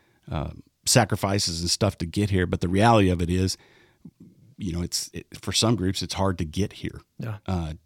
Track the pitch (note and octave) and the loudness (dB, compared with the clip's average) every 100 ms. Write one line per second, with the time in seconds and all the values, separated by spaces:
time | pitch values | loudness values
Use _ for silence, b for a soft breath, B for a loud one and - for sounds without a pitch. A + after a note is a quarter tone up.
0 | _ _ - D#2+ D#2 D#2 - _ - B2+ | _ _ -8 -6 -6 -10 -20 _ 2 4
1 | G#2+ G#2 G2+ G2+ - E2 E2+ - G2+ - | 4 0 0 0 0 -2 -2 2 0 0
2 | E2+ G2+ G2+ G2 F2 F#2 F2 F#2+ A#2 A2+ | -4 -2 0 2 0 0 0 4 6 6
3 | F#2+ F2 E2+ F2+ F#2+ - b b b b | 6 2 0 0 0 -2 b b b b
4 | - _ - _ - - F#2+ E2+ F2 - | -20 _ -20 _ -20 -10 -6 -4 -4 -4
5 | - F2 - - - - A2+ A2 F#2 F#2+ | -6 -12 -14 -10 -4 0 2 2 0 -2
6 | F2 - G2 F2+ E2 E2 G#2 - - - | -6 0 0 0 -4 -2 -4 -4 -10 -10
7 | - - A#2+ G#2 - F2+ D#2+ D#2+ | -18 -12 -10 -8 -4 -4 -4 -8